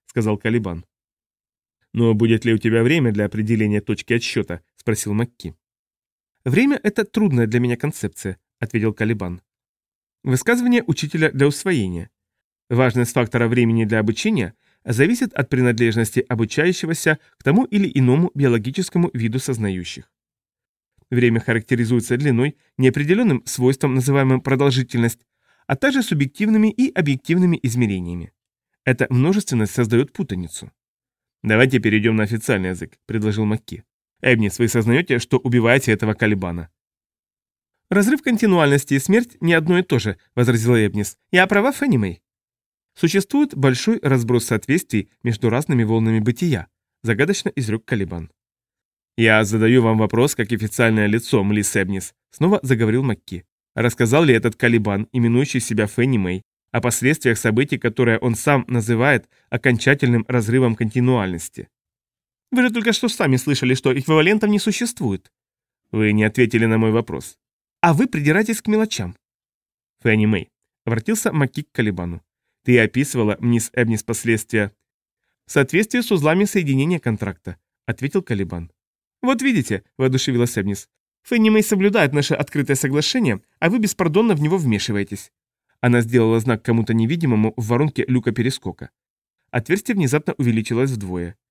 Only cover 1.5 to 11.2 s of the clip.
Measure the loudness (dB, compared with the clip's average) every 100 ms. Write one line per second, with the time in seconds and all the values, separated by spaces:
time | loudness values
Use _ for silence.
1.5 | _ _ _ _ 0 2 2 2 2 2
2.5 | 0 2 2 2 2 0 0 -4 -4 -2
3.5 | 0 0 -2 -2 -6 -2 -4 -2 -6 -6
4.5 | -10 _ _ -6 -4 -4 -4 -4 _ -16
5.5 | -16 _ _ _ _ _ _ _ _ 0
6.5 | 4 4 2 -2 -2 -2 0 2 2 2
7.5 | 2 0 -2 -4 -6 -8 -8 -10 -10 _
8.5 | -10 -6 -2 -2 0 -2 -2 -6 -10 _
9.5 | _ _ _ _ _ _ _ -2 -2 0
10.5 | 0 2 2 0 -4 -4 -2